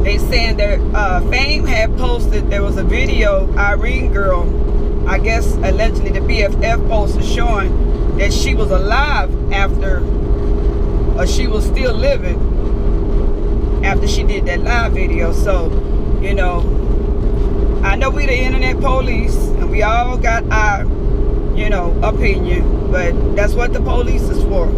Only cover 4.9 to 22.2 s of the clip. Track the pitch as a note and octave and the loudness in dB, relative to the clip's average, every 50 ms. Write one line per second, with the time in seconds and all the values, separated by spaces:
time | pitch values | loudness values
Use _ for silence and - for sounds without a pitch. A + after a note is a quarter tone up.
4.9 | - - - - - C#3+ - G#3 A3 A3+ - - - A3 - F#3+ F#3 F#3+ A3 A3 | -2 -2 -2 0 0 0 0 0 0 0 0 0 0 0 0 0 0 2 0 0
5.9 | - A3 G#3 G#3 - G#3+ G#3 - A3 G#3+ G#3+ G3 - - A3 A3+ A3+ A3 G#3+ - | 0 0 0 0 0 -2 0 0 0 0 0 0 0 0 0 0 0 0 0 0
6.9 | - G#3+ G3+ - - - - - - - - F4 E4 - - - - - - - | 0 0 0 0 0 0 0 0 0 0 2 0 0 0 0 0 0 0 0 0
7.9 | - - - - - - G#3 G3+ - - - A3 - A3 G#3+ - F#3+ G#3+ A3 A3+ | 0 0 0 0 0 0 0 0 0 0 0 0 0 0 0 0 0 0 0 0
8.9 | - - C#4+ D4+ C#4 A3 G3+ - - - - - G3+ G3 G3+ - - - - F#3+ | 0 0 0 0 0 -2 -2 -2 -2 -4 -2 -2 0 0 0 0 0 0 0 0
9.9 | F#3 - - - - - - - - - - - - - - - - - - - | 0 0 0 -2 -2 -2 0 0 0 0 0 0 0 0 0 0 0 0 -2 0
10.9 | - - - - - - F3+ F3 - - - - A3 G#3+ - - - - B3+ B3+ | 0 0 0 0 0 0 0 0 2 2 0 0 0 0 0 0 0 0 0 0
11.9 | - - C4 C#4 C#4 - - - - - - - - - - - - - - - | 0 0 0 0 0 0 0 -2 -2 0 0 0 0 0 0 0 0 0 0 0
12.9 | - - - - - - - - - - - - - - - - - - - F#3+ | 0 0 0 0 0 0 0 0 0 0 0 0 0 0 0 0 0 0 0 0
13.9 | G3 - - - - - - - G#3 F#3+ - - F3 F3 - - - A#3+ A#3 G#3+ | 0 0 0 0 0 2 2 0 0 0 -2 -2 -2 -2 0 0 0 0 0 0
14.9 | - - - - - - - - - - - - - - - - - - - - | 0 0 0 0 0 0 0 0 0 0 0 2 0 0 0 0 0 -2 -2 0
15.9 | - - - - - - - - - - - F4+ F4+ F4 - - - - - - | -2 0 0 0 0 0 0 0 0 0 0 0 0 0 0 0 0 0 0 0
16.9 | - - - - - - - - - - - - - - - - - - - G3 | 0 0 0 0 -2 0 0 0 0 0 0 0 0 0 0 0 0 0 0 0
17.9 | G3+ - C4+ C4+ - - - - E3 D#3+ - - A3+ - B3+ B3+ - - G#3+ A#3+ | 0 0 0 -2 0 0 0 0 0 0 0 0 0 0 0 0 0 0 0 0
18.9 | B3+ B3+ - - - G#3+ - - - - - - - - - - - G#3 G#3 - | 0 0 0 0 0 0 0 0 0 0 0 0 0 0 0 0 0 0 0 2
19.9 | - A#3+ - - B3+ - - A3+ A3+ A#3 - - G#3 G#3+ G#3+ G#3 G3+ F#3+ - - | 0 0 0 0 -2 -2 0 0 0 -2 -2 -2 0 0 2 2 0 0 0 -2
20.9 | - - - - - - - - - - - - - G#3 G#3 G#3+ G3+ F#3+ F3+ - | -2 0 -2 -2 0 0 0 0 0 -2 -2 0 -2 0 0 0 0 0 0 0
21.9 | - - - D#3+ E3 - | 0 0 0 0 0 0